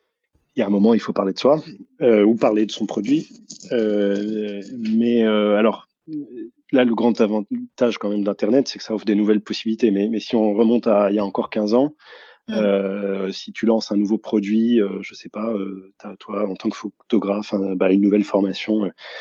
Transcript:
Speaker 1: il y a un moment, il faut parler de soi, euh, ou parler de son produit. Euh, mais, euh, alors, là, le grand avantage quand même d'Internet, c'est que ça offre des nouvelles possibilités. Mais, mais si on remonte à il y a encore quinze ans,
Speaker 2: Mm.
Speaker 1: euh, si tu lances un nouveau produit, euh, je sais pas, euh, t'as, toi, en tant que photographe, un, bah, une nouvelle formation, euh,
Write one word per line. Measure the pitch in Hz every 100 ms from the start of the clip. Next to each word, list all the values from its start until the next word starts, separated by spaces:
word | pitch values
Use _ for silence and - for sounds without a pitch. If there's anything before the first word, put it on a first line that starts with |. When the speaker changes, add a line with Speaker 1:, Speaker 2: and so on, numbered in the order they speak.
| _ _ _ _ _ -
Speaker 1:
il |
y |
a | 98
un |
moment, | 101 107
il | 113
faut | -
parler | 104 95
de | 90
soi, | 123 151 - 98 - -
euh, | 131 107
ou | 104 117
parler | 127 107 104
de |
son | - 107
produit. | - 104 151 - - - - -
Euh, | 123 107 104 101 101 104 110 104 101 95 127
mais, | 110 110 117 120
euh, | 110 107 104 104
alors, | 110 101 - _ - 156 139 120 113 - _
là, | 135
le | 123 113
grand | 120 113
avantage | 107 107 101 123 123 - 123 107
quand | 104
même | 104
d'Internet, | 101 98 107 135 -
c'est | 98
que |
ça | -
offre | 107 107
des | 104
nouvelles | 107 107
possibilités. | - 104 113 110 113
Mais, | 98 104
mais | 113
si | - 117
on | 110
remonte | 101 113 120 117
à | 104 101
il | 104
y |
a | 98
encore | 104 110
quinze | 110 107
ans, | 120 143 - - - - _ -
Speaker 2:
Mm. | 107
Speaker 1:
euh, | 104 98 98 98 101 98 95
si | 98 -
tu | - 110
lances | 113 -
un | 101
nouveau | 101 107
produit, | - 110 101 110 117 120
euh, | 98 95
je | 98
sais | - -
pas, | 107 113
euh, | 107 98 95 95 _
t'as, | 104 95
toi, | - 101 104
en | 92
tant | 110
que | -
photographe, | 107 - - 110 95 101 107
un, | 101 98 90
bah, | 95
une | 98
nouvelle | 101 104
formation, | 101 101 98 92 - 110 98
euh, | - - -